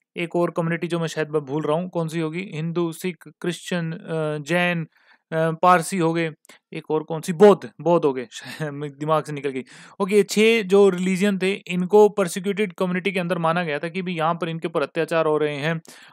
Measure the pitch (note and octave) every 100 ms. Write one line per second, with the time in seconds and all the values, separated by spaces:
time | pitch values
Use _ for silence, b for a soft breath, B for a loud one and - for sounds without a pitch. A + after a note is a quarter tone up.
0 | _ - E3+ F3 F3 E3 E3 E3 E3+ E3+
1 | D#3+ D#3+ D3+ D3+ C3+ D3+ D3+ D#3 F3+ F3
2 | E3 E3 D#3+ E3 F#3+ D3+ E3 E3 E3+ D#3
3 | F#3 E3 D3+ - F3 E3+ - F3 E3 D#3+
4 | - D#3+ D#3 D3+ C#3+ F3 F3 E3+ D#3 _
5 | _ _ - D#3+ E3 E3 F3+ F3+ D#3+ F#3+
6 | E3 E3 E3 D3+ _ B - D#3+ - D#3
7 | D3+ D#3+ D3+ D#3+ G#3 F#3 A#2+ - D3+ E3+
8 | D#3 C3 A#2 - C3 - D3+ C#3+ D3 C#3
9 | D3+ D#3 C#3 D3 C#3 C3 B2 B B B
10 | G3 G#3 F#3+ - A3 A#3 F#3+ G3 G3+ F3+
11 | F#3 F#3 G3+ F#3+ F#3 G3 - F3+ F3 G#3
12 | G#3 F#3+ F3+ G3+ F#3+ F#3+ G#3+ - F#3 F3+
13 | G3 F#3 E3+ F3 D#3+ E3+ E3+ C#3+ E3+ F3
14 | F#3 E3+ D#3 E3+ E3+ E3 E3+ D#3+ C#3 E3+
15 | D#3+ E3 D#3+ D3+ D3+ D3 D3+ E3 - B
16 | B